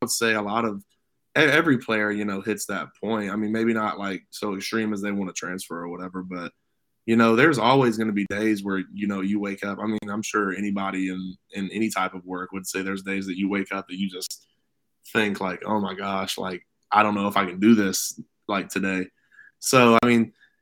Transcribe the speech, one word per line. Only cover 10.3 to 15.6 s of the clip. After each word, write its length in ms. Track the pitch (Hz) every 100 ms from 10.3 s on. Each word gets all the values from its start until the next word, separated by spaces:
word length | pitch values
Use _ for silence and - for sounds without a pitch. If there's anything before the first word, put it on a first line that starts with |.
| 107 98 92
anybody 540 | 104 101 98 95 95
in, 260 | 92 92 92 _
in 180 | 101 95
any 200 | 101 110
type 240 | 101 92 92
of 100 | 90
work 260 | 90 90
would 140 | 98 92
say 160 | 95
there's 220 | 95 98
days 240 | 95 98 95
that 100 | 90
you 100 | 98
wake 240 | 101 95
up 160 | 98 95
that 100 | 92
you 100 | 98
just 380 | 92 - - _ _ _ _ _ _ -
think, 280 | 117 107 95
like, 220 | 95 90